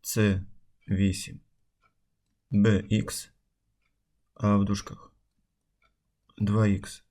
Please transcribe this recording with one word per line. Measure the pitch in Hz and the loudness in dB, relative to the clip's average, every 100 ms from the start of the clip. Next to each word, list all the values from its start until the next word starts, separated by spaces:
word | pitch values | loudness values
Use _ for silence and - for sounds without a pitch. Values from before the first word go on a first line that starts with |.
С | - - 104 95 - - _ _ - | -6 0 2 0 -4 -16 _ _ -6
вісім | 98 98 90 - - _ _ _ _ _ _ _ _ _ _ _ | 0 0 0 -10 -16 _ _ _ _ _ _ _ _ _ _ _
Б | 101 107 98 - | 2 4 4 2
ікс, | 104 - - - _ _ _ _ _ _ _ _ _ _ | -2 -2 -8 -12 _ _ _ _ _ _ _ _ _ _
а | _ 104 104 | _ 2 2
в | |
дужках | 101 101 - - - _ _ _ _ _ _ _ _ _ _ _ _ - | 2 -4 -8 -18 -20 _ _ _ _ _ _ _ _ _ _ _ _ -6
два | 104 104 107 | -2 2 2
ікс | 98 - - _ | 0 -4 -18 _